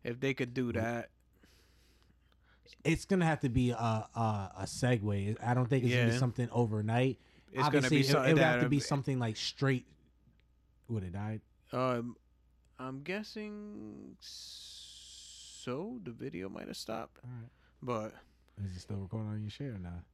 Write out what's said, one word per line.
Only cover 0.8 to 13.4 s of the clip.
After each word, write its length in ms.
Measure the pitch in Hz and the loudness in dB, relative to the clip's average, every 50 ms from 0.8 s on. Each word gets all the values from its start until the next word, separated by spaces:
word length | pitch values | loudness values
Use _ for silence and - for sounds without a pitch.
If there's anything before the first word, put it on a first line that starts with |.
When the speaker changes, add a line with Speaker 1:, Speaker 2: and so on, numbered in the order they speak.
| 113 113 120 117 - - _ _ _ _ _ _ - - _ _ _ _ _ _ _ _ _ _ _ _ _ _ _ _ _ _ _ _ _ _ _ - - _ - | 0 0 -2 -4 -6 -8 _ _ _ _ _ _ -20 -20 _ _ _ _ _ _ _ _ _ _ _ _ _ _ _ _ _ _ _ _ _ _ _ -20 -20 _ 2
Speaker 2:
It's 220 | - 165 156 - | 2 2 2 2
gonna 180 | - 196 185 175 | 2 4 4 6
have 160 | 165 175 - | 4 4 4
to 80 | - 135 | 2 2
be 220 | 117 131 127 123 | 4 4 4 4
a, 60 | 120 | 2
a, 760 | 113 127 117 110 110 104 - - 117 113 110 107 104 98 92 - 92 | 2 2 2 2 2 -2 -4 -2 0 2 2 2 0 -2 -6 -8 -8
a 60 | 98 | -8
segue. 760 | - - - - 123 127 113 101 107 101 101 98 101 110 - - | -8 -4 0 4 4 4 4 4 2 0 0 0 0 -2 -2 0
I 120 | 117 120 | 2 2
don't 120 | 127 127 | 2 4
think 160 | 113 139 131 120 | 4 2 4 4
it's 100 | 120 123 | 4 4
gonna 120 | 123 120 117 | 4 4 4
be 40 | 117 | 4
Speaker 1:
Yeah. 60 | 123 | 4
Speaker 2:
something 320 | 131 123 110 - 123 117 | 2 0 2 0 -2 0
overnight. 680 | - 120 120 110 107 107 107 107 113 123 127 135 127 - _ _ _ - _ _ - | 2 2 2 2 2 0 0 2 2 4 4 2 2 -2 _ _ _ -20 _ _ -2
Speaker 1:
It's 40 | 131 139 | 0 0
gonna 40 | 151 | 4
Speaker 2:
Obviously, 280 | - 147 127 127 156 | 4 4 4 6 4
Speaker 1:
be 40 | 143 135 | 4 6
Speaker 2:
it, 40 | 135 | 6
Speaker 1:
something 200 | 143 151 131 131 | 6 6 6 6
Speaker 2:
it 40 | 160 | 6
would 80 | 151 135 | 8 8
have 160 | 127 123 120 | 6 6 4
Speaker 1:
that 40 | - | 4
Speaker 2:
to 40 | 139 | 4
be 120 | 147 143 | 4 2
something, 380 | 127 - 151 139 131 - 135 127 | 2 0 -2 0 0 0 0 0
like, 180 | 120 113 110 - | 0 0 -2 -2
straight. 480 | - - - - 143 135 135 123 - - - _ _ _ _ _ _ - _ _ _ _ _ _ _ _ _ _ _ - | -4 -6 -2 0 2 2 2 2 -2 -8 -20 _ _ _ _ _ _ -20 _ _ _ _ _ _ _ _ _ _ _ -4
Would 160 | 117 110 95 | -4 -4 -4
it 80 | 90 87 | -4 -6
died? 260 | 98 104 107 110 110 - _ _ _ _ _ - | -6 -6 -6 -6 -8 -10 _ _ _ _ _ -4
Speaker 1:
Um, 440 | 127 127 127 127 120 117 120 117 - _ _ _ _ _ _ _ _ _ _ _ - | -2 0 0 0 -2 -4 -6 -10 -14 _ _ _ _ _ _ _ _ _ _ _ -12
I'm 240 | 127 131 131 135 143 | -10 -10 -10 -10 -8
guessing 1120 | 156 185 208 214 - - 220 | -6 -6 -6 -8 -10 -10 -10